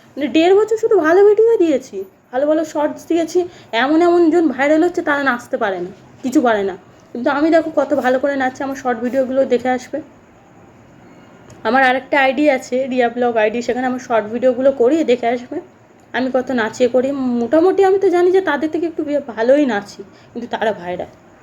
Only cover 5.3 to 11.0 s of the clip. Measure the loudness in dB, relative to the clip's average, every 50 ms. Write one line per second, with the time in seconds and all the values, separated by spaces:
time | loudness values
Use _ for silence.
5.3 | -4 -4 -6 -8 -6 -4 -4 -4 -4 -6 -8 -10 -12 -16 -20 -20 -18 -10 -6 0
6.3 | 0 2 2 2 0 0 -2 -4 -6 -8 -16 -20 -20 -20 -20 _ -10 -6 -4 -2
7.3 | 0 0 0 2 2 2 2 0 -2 -2 -2 0 -2 -2 0 0 0 0 0 -2
8.3 | -2 -2 -4 -4 -4 -6 -8 -8 -8 -6 -4 -4 -4 -4 -4 -4 -2 -2 -2 0
9.3 | 0 0 0 2 0 0 0 -2 -4 -4 -4 -8 -10 -10 -10 -12 -20 -20 -20 _
10.3 | -20 -20 -20 _ -20 -20 -20 -20 -20 -20 -20 -20 -20 -20